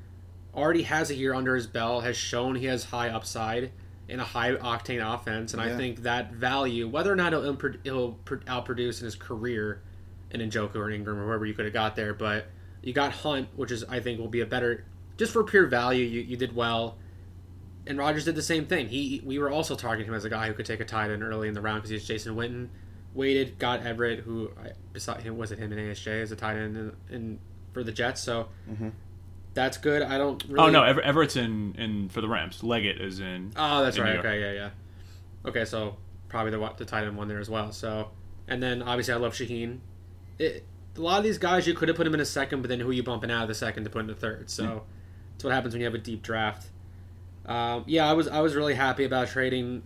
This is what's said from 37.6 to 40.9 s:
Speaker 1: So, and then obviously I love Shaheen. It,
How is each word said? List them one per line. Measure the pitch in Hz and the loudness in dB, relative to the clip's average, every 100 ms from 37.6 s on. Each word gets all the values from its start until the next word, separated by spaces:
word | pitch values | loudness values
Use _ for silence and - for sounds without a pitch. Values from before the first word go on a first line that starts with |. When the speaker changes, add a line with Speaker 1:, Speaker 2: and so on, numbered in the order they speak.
| 107 | -2
Speaker 1:
So, | 104 113 107 107 - - - - | -4 -4 -4 -4 -8 -14 -10 -4
and | 123 | -2
then | 127 123 | 0 0
obviously | 123 123 123 | 0 0 2
I | 120 | 2
love | 120 | 2
Shaheen. | 113 117 117 117 127 - - - - - - | -2 -4 -4 -4 -6 -12 -16 -16 -16 -14 -2
It, | 156 - - - - | -2 -2 -12 -16 -14